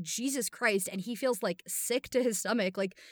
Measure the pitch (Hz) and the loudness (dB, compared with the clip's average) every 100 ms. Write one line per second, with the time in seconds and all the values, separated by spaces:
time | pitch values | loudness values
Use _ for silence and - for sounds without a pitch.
0 | 160 - 262 269 - - 240 196 - 190 | -4 -2 0 0 -2 0 2 2 0 -4
1 | 185 226 262 240 208 175 - - - 247 | -4 -2 0 2 0 -2 -6 -4 0 -2
2 | - 254 240 208 196 233 185 190 190 - | 2 2 2 2 0 0 0 0 -4 -4
3 | - | -20